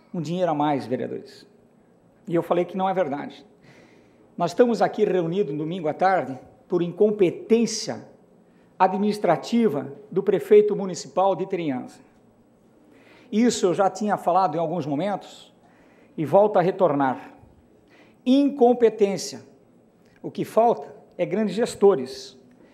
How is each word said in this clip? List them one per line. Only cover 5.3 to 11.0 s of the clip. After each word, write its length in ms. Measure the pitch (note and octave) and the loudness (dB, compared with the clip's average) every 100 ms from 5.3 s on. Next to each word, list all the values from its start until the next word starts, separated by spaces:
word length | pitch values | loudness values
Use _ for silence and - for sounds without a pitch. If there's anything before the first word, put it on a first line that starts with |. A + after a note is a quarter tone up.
| F#3 G3 | -2 -2
no 60 | D3+ | -4
domingo 280 | D3+ F#3 D3+ | -6 -6 -6
à 80 | |
tarde 420 | C#3+ F#3 F#3 B2+ C3 - _ - | 0 2 2 -2 -8 -16 _ -6
por 160 | F3+ | -4
incompetência 1300 | F3 - G#3+ G#3 - - - A3+ A3+ - - A2 - - _ _ _ _ _ - | -2 0 2 2 0 0 0 2 2 -4 -8 -12 -14 -20 _ _ _ _ _ 0
administrativa 1160 | F#3 G3 G#3 G#3 F#3 D#3 - A#3 A3 C#3+ C3 - - | 0 2 -2 0 0 0 0 0 2 0 -8 -14 -8
do 100 | E3+ | -4
prefeito 540 | G3 F#3+ - G#3 G#3 | 0 0 6 6 6
municipal 600 | G#3 G3 E3+ | 0 -6 -10